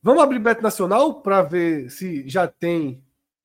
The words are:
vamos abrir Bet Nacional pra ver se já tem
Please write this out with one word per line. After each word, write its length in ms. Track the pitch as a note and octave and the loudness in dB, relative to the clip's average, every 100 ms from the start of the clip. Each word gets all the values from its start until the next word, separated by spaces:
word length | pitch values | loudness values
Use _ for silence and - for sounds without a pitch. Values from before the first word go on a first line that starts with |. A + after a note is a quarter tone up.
vamos 220 | F#3 D4 | 2 4
abrir 160 | C#4+ B3+ | 4 2
Bet 240 | A3 A3+ | 0 0
Nacional 580 | A3 G#3+ F3+ G#3 D#4 - | 0 -2 0 2 2 0
pra 220 | G3 G3 | 0 2
ver 480 | D#3+ F3 E3+ D#3+ B2+ | 2 0 -2 -2 -6
se 360 | - F#3 D#3 C3 | -10 -10 -8 -4
já 200 | F3+ F3 | -2 -2
tem 580 | - E3+ E3+ D3 B2+ _ _ _ _ | -4 -4 -2 -4 -8 _ _ _ _